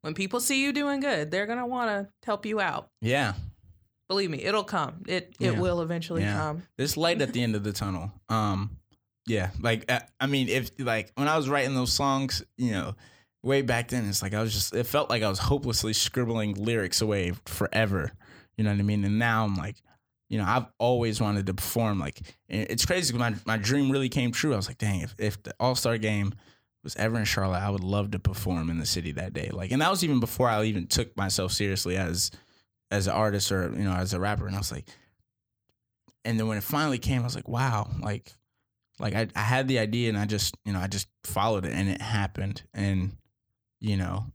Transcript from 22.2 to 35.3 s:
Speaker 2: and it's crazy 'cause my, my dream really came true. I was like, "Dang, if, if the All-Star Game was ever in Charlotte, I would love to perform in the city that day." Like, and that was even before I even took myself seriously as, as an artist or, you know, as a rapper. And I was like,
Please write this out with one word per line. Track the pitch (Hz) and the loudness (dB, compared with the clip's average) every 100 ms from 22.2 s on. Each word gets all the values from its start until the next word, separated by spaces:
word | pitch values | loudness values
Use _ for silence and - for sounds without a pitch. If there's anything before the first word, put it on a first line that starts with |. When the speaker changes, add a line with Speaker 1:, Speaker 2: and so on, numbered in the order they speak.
| - - _ | -16 -18 _
Speaker 2:
and | 101 - | -4 -2
it's | 117 - | 0 2
crazy | 180 156 | 2 0
'cause | 120 | 0
my, | 120 101 - | 0 0 -2
my | 110 | 0
dream | 104 143 135 | 2 2 4
really | 135 131 | 2 0
came | 143 123 | 0 0
true. | 113 156 | 0 0
I | 110 | 0
was | 95 | -2
like, | - | -2
"Dang, | 107 95 | 0 0
if, | 78 - | -2 -4
if | 104 - | -4 -4
the | - - | -12 -2
All-Star | 123 123 123 117 | 0 2 0 0
Game | 107 104 101 - - _ _ _ | 0 2 0 -2 -14 _ _ _
was | - - | -12 -2
ever | 110 113 | 0 0
in | 104 | 0
Charlotte, | - 95 90 | 0 0 0
I | 101 | 0
would | 98 | -2
love | 92 101 101 | 0 0 0
to | 98 | 0
perform | - 95 92 87 82 | 0 0 -2 0 0
in | 82 | -2
the | 76 | -2
city | 90 82 | -2 -4
that | 69 92 | -6 -6
day." | - - | -6 -6
Like, | - 92 | -6 -2
and | 131 | 2
that | 165 | 2
was | 190 175 | 2 2
even | 131 | 2
before | 117 - 123 | 2 2 2
I | 110 | 4
even | 110 104 85 | 2 0 0
took | - 117 - | -2 -2 -2
myself | 98 95 92 | -2 0 -2
seriously | - 101 95 - 92 | 0 0 0 -2 -2
as, | 90 87 - - _ _ _ _ _ | 0 0 -2 -4 _ _ _ _ _
as | 101 95 | 0 2
an | |
artist | 90 107 101 - | 2 2 2 0
or, | 95 90 55 | 0 0 0
you | |
know, | 98 | 0
as | 90 92 | 0 0
a | 92 | 0
rapper. | 98 101 101 | 0 -2 -2
And | 98 | -4
I | |
was | - | -4
like, | - - - _ _ _ | -6 -12 -20 _ _ _